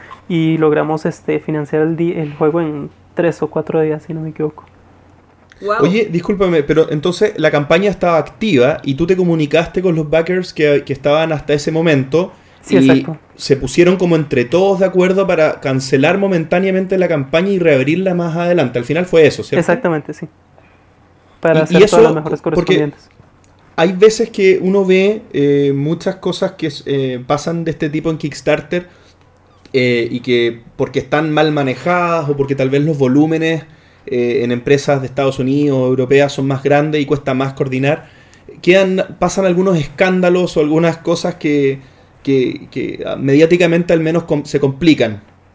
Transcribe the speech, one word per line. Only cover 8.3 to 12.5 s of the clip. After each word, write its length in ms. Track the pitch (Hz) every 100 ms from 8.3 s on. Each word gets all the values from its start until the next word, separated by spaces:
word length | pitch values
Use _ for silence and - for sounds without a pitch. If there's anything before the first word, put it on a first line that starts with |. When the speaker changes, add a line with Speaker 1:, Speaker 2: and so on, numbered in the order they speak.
| - 220 135 127 160
Speaker 3:
y 120 | 139 139
tú 100 | 170
te 80 | 185
comunicaste 680 | 175 165 143 156 165 190
con 140 | 185 160
los 140 | 151
backers 440 | 160 165 185 180
que, 300 | - 147 143 143
que 60 |
estaban 400 | 131 143 151 160
hasta 220 | 147 -
ese 180 | 147 160
momento 640 | 160 170 139 131 160 196 - -